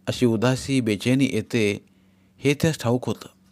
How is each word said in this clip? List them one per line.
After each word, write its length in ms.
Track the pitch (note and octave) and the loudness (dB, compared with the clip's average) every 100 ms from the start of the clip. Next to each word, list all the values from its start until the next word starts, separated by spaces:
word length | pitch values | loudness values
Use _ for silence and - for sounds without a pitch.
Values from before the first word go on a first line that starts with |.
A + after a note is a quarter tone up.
| - | -8
अशी 200 | - B2 | 0 2
उदासी, 540 | A2 A#2+ C3 - C3+ | 2 2 0 0 0
बेचैनी 480 | A2 G#2 B2 C3 C3+ | 0 0 0 2 2
येते, 520 | G#2+ G#2 A#2+ G#2 G2+ - _ _ _ _ _ | 0 -2 0 0 -2 -8 _ _ _ _ _
हे 160 | C#3 | -2
त्यास 240 | C#3+ E3 D3+ | 2 0 0
ठाऊक 280 | A#2 B2 A#2+ | -2 -2 -2
होतं. 200 | G#2 - _ _ | -8 -10 _ _